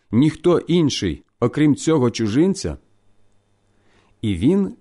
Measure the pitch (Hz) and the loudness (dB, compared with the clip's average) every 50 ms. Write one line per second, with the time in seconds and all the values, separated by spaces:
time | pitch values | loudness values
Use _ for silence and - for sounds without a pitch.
0 | _ _ 101 117 147 156 - - - 180 165 - - - 165 180 156 131 - - | _ _ 0 2 2 2 0 0 0 2 2 2 2 0 0 2 2 0 -2 -2
1 | 107 87 73 - - _ _ - 117 120 - 143 151 151 131 - - 160 160 143 | -4 -4 -6 -6 -12 _ _ -4 -4 -2 0 0 2 2 0 0 0 0 0 2
2 | 123 120 - - 113 104 107 139 175 196 185 - - 82 73 - _ _ _ _ | 0 0 -2 -2 -4 -2 0 0 0 0 0 -4 -6 -10 -10 -10 _ _ _ _
3 | _ _ _ _ _ _ _ _ _ _ _ _ _ _ _ _ _ _ _ _ | _ _ _ _ _ _ _ _ _ _ _ _ _ _ _ _ _ _ _ _
4 | _ _ _ _ - 107 95 82 101 143 190 202 190 - - - | _ _ _ _ -6 -4 -2 0 0 0 2 0 0 -4 -6 -10